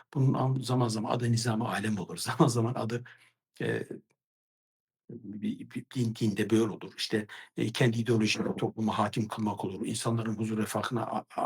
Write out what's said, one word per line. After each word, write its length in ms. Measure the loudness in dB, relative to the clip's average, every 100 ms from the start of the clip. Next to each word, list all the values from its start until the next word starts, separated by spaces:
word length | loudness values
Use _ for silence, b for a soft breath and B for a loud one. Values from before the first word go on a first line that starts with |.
| -6
bunun 200 | 2 4
am-, 280 | 4 2 0
zaman 240 | 2 2 2
zaman 220 | 0 0
adı 220 | 0 2
nizam-ı 360 | 2 2 0 0
alem 300 | -2 -2 -2
olur. 180 | -4 -6
<laughs> 220 | -2 4
Zaman 100 | 4
zaman 260 | 4 0
adı, 300 | 0 -4 -4 -8 b b _ _ -6
eee, 280 | -2 -2 -4 -12 -16 _ _ _ _ _ _ _ _ _ -18
bi-, 600 | -16 -12 -6 -4 -4 -8
bi-, 140 | -12 -6
din, 200 | -2 -2
dinde 360 | 0 0 0 2
böyle 200 | 4 2
olur. 200 | -2 -10 -8
İşte, 300 | -2 -2 -4 b b -4
eee, 140 | -2
kendi 260 | 2 2 4
ideolojini 580 | 2 4 4 2 -2 -2
topluma 420 | -2 0 0 2
hâkim 300 | 0 0 -2
kılmak 360 | -2 -2 -2
olur. 220 | -4 -4 -4
İnsanların 480 | -2 0 0 0 -2
huzur 200 | -2 -2
refahını 480 | -2 -2 -2 -2 -2
a, 120 | -4
a-, 60 | -6 -2